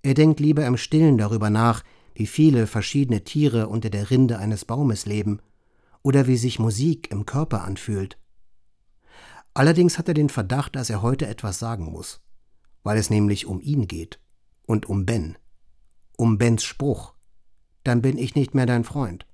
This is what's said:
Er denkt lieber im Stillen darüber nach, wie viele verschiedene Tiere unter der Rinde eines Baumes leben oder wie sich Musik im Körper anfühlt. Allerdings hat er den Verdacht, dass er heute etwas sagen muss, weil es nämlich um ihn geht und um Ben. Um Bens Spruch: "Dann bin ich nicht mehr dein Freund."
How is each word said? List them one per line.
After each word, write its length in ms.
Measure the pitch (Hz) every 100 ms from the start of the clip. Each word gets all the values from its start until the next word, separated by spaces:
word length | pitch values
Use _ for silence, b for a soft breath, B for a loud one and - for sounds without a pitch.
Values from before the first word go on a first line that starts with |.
Er 100 | 139
denkt 260 | 135 156 147
lieber 280 | 147 151 135
im 100 | 120
Stillen 400 | - 156 160 127
darüber 320 | 104 110 107
nach, 340 | 107 117 113 b b b
wie 120 | - 107
viele 400 | - 156 127 107
verschiedene 580 | 110 - 139 135 107
Tiere 440 | - 151 147 117 107
unter 200 | 110 107
der 220 | 104 104
Rinde 280 | 127 127 110
eines 280 | 104 107 -
Baumes 400 | 120 139 104 104
leben 340 | 107 104 104 - _ _ _ _ _
oder 240 | 139 139 127
wie 120 | 123
sich 200 | 120 -
Musik 520 | 113 104 151 160 -
im 160 | 101 104
Körper 360 | 135 185 107
anfühlt. 560 | 98 98 - 101 95 - - - - - _ _ _ _ B B B B B
Allerdings 460 | - 143 165 175 -
hat 100 | 165
er 60 |
den 160 | 156 147
Verdacht, 440 | - 95 131 139
dass 140 | 135 120
er 140 | 104
heute 240 | 117 131 101
etwas 320 | 110 104 92
sagen 260 | 113 113
muss, 380 | 80 80 - - - - _ _ _ _
weil 140 | 98 107
es 140 | 104
nämlich 340 | 107 104 101
um 160 | - 92
ihn 260 | - 143 98
geht 320 | 80 82 - _ _ _ _
und 220 | - 107 -
um 180 | 98
Ben. 320 | 95 117 80 - - - - _ _ _ _ -
Um 220 | 117 107
Bens 260 | 120 113
Spruch: 480 | - - 139 117 - _ _ - - - _ _
"Dann 160 | 135 123
bin 160 | 131 131
ich 180 | 120
nicht 200 | 147 135
mehr 100 | 139
dein 200 | 123 120
Freund." 420 | 117 147 120 90 -